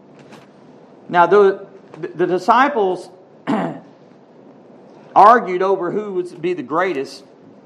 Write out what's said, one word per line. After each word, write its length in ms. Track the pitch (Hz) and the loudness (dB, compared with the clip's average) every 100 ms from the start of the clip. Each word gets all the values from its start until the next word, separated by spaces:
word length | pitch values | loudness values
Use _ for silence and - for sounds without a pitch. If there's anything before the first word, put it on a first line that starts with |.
| _ - - - - _ - - - - - | _ -20 -20 -20 -20 _ -20 -20 -20 -20 -4
Now, 180 | 175 226 | 0 4
the, 400 | 208 196 - - - - - | 4 4 0 -12 -20 -20 -16
the, 100 | 170 | -14
the 180 | 151 180 | -6 -4
disciples 840 | 180 185 233 277 226 196 180 - - _ _ - | -2 0 2 2 0 -4 -4 -12 -20 _ _ -6
<clears throat> 40 | 208 165 139 - _ - - _ - - - - - - - - | -6 -6 -10 -20 _ -20 -20 _ -20 -20 -20 -20 -20 -20 -20 -2
argued 480 | 156 202 240 180 180 | 4 6 6 2 -4
over 280 | 190 185 175 | -2 -2 -4
who 240 | 180 208 | -6 -6
would 260 | 180 180 - | -8 -8 -8
be 140 | 170 | -6
the 80 | 175 | -6
greatest. 600 | 123 160 190 143 139 - - - - - | -4 -2 -2 -4 -8 -14 -20 -20 -20 -20